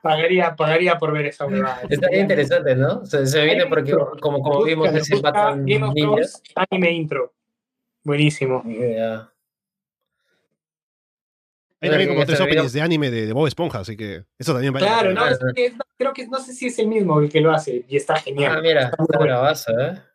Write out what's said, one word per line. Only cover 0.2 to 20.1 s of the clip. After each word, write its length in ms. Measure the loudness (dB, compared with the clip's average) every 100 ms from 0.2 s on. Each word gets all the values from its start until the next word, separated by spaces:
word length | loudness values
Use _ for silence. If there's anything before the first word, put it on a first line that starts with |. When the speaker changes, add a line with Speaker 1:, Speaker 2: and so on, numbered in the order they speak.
| 2 2 0 0
Speaker 1:
pagaría 420 | 0 2 2 0
por 140 | 0
ver 140 | -2 -4
esa 180 | -6 -4
huevada. 360 | -2 -4 -6 -2
Speaker 2:
Estaría 300 | 0 2 2
interesante, 560 | 2 2 2 2 2 2
¿no? 300 | 2 -2 -4
Se, 200 | -2 0
se 180 | 2
viene 200 | 2 2
Speaker 1:
Ahí 60 | 2
Speaker 2:
porque 220 | 0 2
Speaker 1:
intro. 200 | 0 0 -4
Speaker 2:
como, 220 | -2 -2
como 200 | 0 2
vimos 240 | 2 2 2
Speaker 1:
Busca, 120 | 0
Speaker 2:
ese 140 | 0 0
Speaker 1:
busca 160 | 2
Speaker 2:
Batman 340 | 2 0 0 0
Speaker 1:
Game 200 | 0 0
of 80 | 0
Speaker 2:
Ninja. 160 | 2
Speaker 1:
Thrones 320 | 2 0 -6 -10 -4 -2
anime 220 | 0 0
intro. 420 | 0 -4 -4 -6 _ _ _ _ _ _ _
Buenísimo. 600 | -4 2 2 2 -2 -2 -4
Speaker 2:
Ya. 680 | -4 -4 -2 -4 -6 -12 _ _ _ _ _ _ _ _ _ _ _ _ _ _ _ _ _ _ _ _ _ _ _ _ _
Speaker 3:
Hay 100 | 0
Speaker 2:
Bueno, 20 |
Speaker 3:
también 60 | 2
Speaker 2:
que 80 | 2 2
Speaker 3:
como 40 |
Speaker 2:
ya 40 | 2
Speaker 3:
tres 120 | 2
Speaker 2:
se 60 |
olvidó. 160 | 2 2
Speaker 3:
openings 120 | 0
de 80 | -2
anime 300 | 0 0 0
de, 140 | -2 -2
de 60 |
Bob 140 | 0 0
Esponja, 320 | -2 -6 -6
así 160 | -10 -10
que 300 | -10 -12 -16 _
eso 120 | -4
también 200 | -2 0
vale 120 | 0 2
la 40 |
Speaker 1:
Claro, 160 | 2 0
Speaker 3:
pena. 100 | 2
Speaker 1:
no, 60 | 2
Speaker 2:
Claro. 200 | 0 -2
Speaker 1:
es 40 | 0
que 100 | -2
es, 60 | -4 -16 _
creo 160 | -4
que 140 | -4 -8
no 120 | -8
sé 140 | -8
si 140 | -8 -6
es 120 | -2
el 80 | 0
mismo 320 | 0 2 2
el 100 | 2
que 100 | 4
lo 120 | 4
hace, 340 | 2 -2 -8 -4
y 80 | -4
está 180 | 0 -2
genial. 400 | -2 -2 0 2
Speaker 2:
Ah, 40 |
mira, 200 | 2 2 0
Speaker 1:
Está 100 | -2
muy 80 | 0
Speaker 2:
está 120 | 2
Speaker 1:
bueno. 140 | 2 2
Speaker 2:
bravazo, 440 | 0 0 -2 -2
¿eh? 220 | -2 -6 _